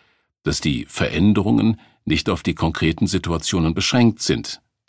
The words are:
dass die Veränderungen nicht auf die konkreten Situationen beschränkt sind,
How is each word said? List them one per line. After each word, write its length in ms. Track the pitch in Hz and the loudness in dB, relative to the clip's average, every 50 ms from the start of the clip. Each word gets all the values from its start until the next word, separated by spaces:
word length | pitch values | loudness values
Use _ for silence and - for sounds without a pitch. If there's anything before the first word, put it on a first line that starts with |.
| _ _ _ _ _ _ _ _ _ | _ _ _ _ _ _ _ _ _
dass 180 | - 73 - | -4 -4 -2
die 240 | - 78 69 - - | 0 -2 -2 -2 -4
Veränderungen 960 | - - - - - - 80 90 104 104 104 90 104 117 113 107 113 110 - - _ _ _ _ | -8 -6 -4 -4 -2 0 2 2 4 4 2 2 2 2 2 2 2 0 -2 -6 _ _ _ _
nicht 260 | 107 - 80 - - | -4 -2 -2 0 -2
auf 120 | 92 85 - | -4 -2 -2
die 120 | 92 80 | -4 -2
konkreten 520 | - - 80 78 - 80 80 80 - - | -2 -2 -2 -2 0 0 0 0 0 0
Situationen 680 | 92 - 92 - 85 85 80 - - - 90 82 80 80 | 0 0 -2 -2 -2 -4 -4 -4 -2 0 0 0 0 0
beschränkt 460 | 92 95 - - 127 120 113 113 - | 0 -2 0 2 4 4 4 4 2
sind, 420 | - - 69 - - - - - _ _ _ _ _ | -2 -2 -2 -2 -2 -8 -12 -14 _ _ _ _ _